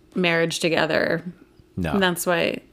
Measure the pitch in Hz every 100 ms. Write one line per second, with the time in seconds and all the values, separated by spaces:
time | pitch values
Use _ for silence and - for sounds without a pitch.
0 | _ - 175 165 170 - 170 156 156 160
1 | - 165 170 - - - - - 165 202
2 | 185 175 190 170 - - -